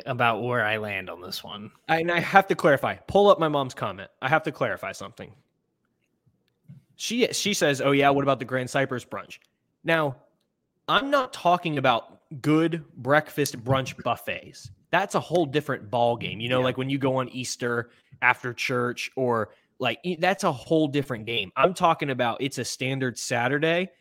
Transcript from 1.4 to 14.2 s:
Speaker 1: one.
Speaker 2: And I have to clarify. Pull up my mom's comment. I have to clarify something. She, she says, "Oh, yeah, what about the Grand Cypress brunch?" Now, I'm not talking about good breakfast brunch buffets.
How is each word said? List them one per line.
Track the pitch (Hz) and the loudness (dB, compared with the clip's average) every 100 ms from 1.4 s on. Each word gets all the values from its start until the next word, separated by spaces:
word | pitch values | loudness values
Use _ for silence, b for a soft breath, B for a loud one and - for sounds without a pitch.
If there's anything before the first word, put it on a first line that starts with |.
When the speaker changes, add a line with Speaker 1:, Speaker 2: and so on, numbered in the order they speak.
Speaker 1:
one. | 95 104 107 - - | -12 -14 -14 -12 -2
Speaker 2:
And | 160 170 | -2 0
I | 170 | -2
have | - 196 190 | 4 4 4
to | |
clarify. | 170 165 135 113 95 | 2 4 4 0 -6
Pull | - 196 202 | 0 6 6
up | 170 | 6
my | 160 | 2
mom's | 147 127 | 0 -4
comment. | - 113 95 95 _ | -6 -8 -8 -14 _
I | 131 | 0
have | 156 | 2
to | 160 | 0
clarify | - 123 92 95 | -4 -4 -4 -8
something. | - 101 - 98 107 _ _ _ _ _ _ _ _ _ _ _ _ - - _ - | -12 -14 -16 -20 -20 _ _ _ _ _ _ _ _ _ _ _ _ -20 -20 _ -12
She, | - 233 233 | -4 0 0
she | - 202 | 0 -2
says, | 202 156 131 | 2 2 2
"Oh, | 135 | 4
yeah, | 139 139 | 6 6
what | 139 | 4
about | 139 123 | 2 0
the | |
Grand | 117 131 127 | -2 -4 -2
Cypress | 143 131 123 - | -2 -2 -4 -8
brunch?" | 101 - - _ _ _ _ | -12 -14 -20 _ _ _ _
Now, | 160 165 147 131 _ _ _ _ _ _ - | -2 0 0 -4 _ _ _ _ _ _ 0
I'm | 185 277 | 0 2
not | 285 254 | 0 0
talking | - 175 175 170 143 | 0 2 2 0 2
about | 131 117 - - _ 143 | 2 2 -2 -18 _ -4
good | 143 156 165 165 - - | 2 4 2 -2 -10 -8
breakfast | 123 147 151 - 139 120 | 2 2 2 -2 -2 -4
brunch | 110 135 127 - | -2 0 -2 -6
buffets. | 131 113 | -4 -4